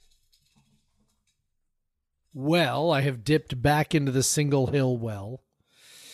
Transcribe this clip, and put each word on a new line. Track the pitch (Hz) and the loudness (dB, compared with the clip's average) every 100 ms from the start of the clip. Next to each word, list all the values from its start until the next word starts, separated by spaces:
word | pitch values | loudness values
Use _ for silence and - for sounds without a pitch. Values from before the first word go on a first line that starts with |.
| _ _ _ _ _ _ _ _ _ _ _ _ _ _ _ _ _ _ _ _ _ _ _ | _ _ _ _ _ _ _ _ _ _ _ _ _ _ _ _ _ _ _ _ _ _ _
Well, | 135 139 175 143 131 165 | -8 0 2 2 0 0
I | 143 | 2
have | 139 123 | 0 -2
dipped | 107 151 - 127 | 0 0 0 -2
back | 143 151 151 160 | 2 2 2 0
into | 139 | 0
the | 127 | 0
Single | 127 156 147 139 127 | 0 0 0 2 2
Hill | 139 131 123 | 0 0 -2
well. | 113 101 101 127 _ _ _ _ - - - | -6 -10 -12 -16 _ _ _ _ -20 -20 -20